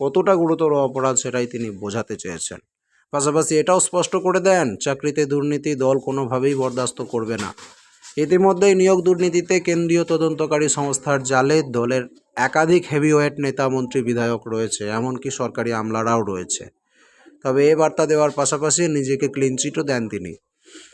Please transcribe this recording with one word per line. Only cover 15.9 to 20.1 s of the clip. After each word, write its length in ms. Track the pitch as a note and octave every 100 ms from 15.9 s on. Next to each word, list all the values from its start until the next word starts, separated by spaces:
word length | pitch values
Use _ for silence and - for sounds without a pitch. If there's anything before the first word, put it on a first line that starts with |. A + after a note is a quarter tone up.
| A2+ A2+ A#2
রয়েছে। 440 | G2+ F#2 F#2 - - _ _ _ _ _ - -
তবে 280 | C#3 C3 D3
এ 60 | D#3
বার্তা 300 | D#3 - D#3
দেওয়ার 240 | D3+ D3
পাশাপাশি 580 | C#3+ C#3 D3 D3+ D#3 E3+
নিজেকে 400 | D3 C3 C3+ C#3+
ক্লিন 280 | C#3 C3+ C3
চিটও 260 | D3 D3
দেন 260 | C#3+ B2
তিনি। 260 | A2+